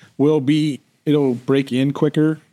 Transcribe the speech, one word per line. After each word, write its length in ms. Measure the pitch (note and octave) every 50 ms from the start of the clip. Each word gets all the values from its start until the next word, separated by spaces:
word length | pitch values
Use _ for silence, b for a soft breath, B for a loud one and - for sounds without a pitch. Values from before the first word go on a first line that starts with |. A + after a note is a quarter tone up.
| b b b -
will 220 | C3+ D3 D#3 D3+ C3
be, 380 | B2+ D#3 D3+ D3+ D#3 C3+ A#2+ - _ _ _ _
it'll 260 | D#3 D3 D3+ C#3+ C3 B2
break 400 | A#2+ - - C3+ C#3 C3+ C#3 A#2+
in 200 | B2+ C3+ C#3+ C#3
quicker. 440 | - D#3+ D3+ - D#3 D3+ D#3 D#3 D3+ - _